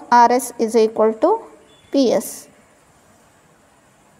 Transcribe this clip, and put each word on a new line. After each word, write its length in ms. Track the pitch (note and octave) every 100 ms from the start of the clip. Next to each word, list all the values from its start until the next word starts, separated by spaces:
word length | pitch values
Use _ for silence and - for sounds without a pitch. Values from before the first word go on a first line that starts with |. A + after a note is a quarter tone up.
| -
R 220 | A#3+ A#3
S 200 | B3 B3+ -
is 160 | A3+
equal 380 | A#3 A3 A3 A3
to 300 | A3 E4 A4 - - _ _ _
P 200 | C#4 B3+
S. 360 | G#3 - - - _ _ _ _ _ _ _ _ _ _ _ _ _ _ _ _ _